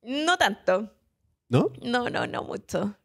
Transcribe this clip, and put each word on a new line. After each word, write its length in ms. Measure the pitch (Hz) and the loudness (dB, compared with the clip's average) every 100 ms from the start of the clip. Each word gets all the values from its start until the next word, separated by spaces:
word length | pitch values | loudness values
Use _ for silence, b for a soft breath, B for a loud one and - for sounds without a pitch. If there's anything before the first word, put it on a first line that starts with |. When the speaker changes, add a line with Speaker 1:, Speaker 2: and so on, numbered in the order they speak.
Speaker 1:
No 360 | 220 277 311 359 | -6 -2 0 2
tanto. 540 | 277 202 - 185 214 _ _ _ _ _ _ | 2 0 0 0 0 _ _ _ _ _ _
Speaker 2:
¿No? 220 | 123 359 - | 2 2 -2
Speaker 1:
No, 260 | 240 240 240 | -2 -2 0
no, 160 | - - | -2 -4
no 180 | - | -6
mucho. 520 | - - - 175 202 208 | -6 -10 -6 -4 -4 -8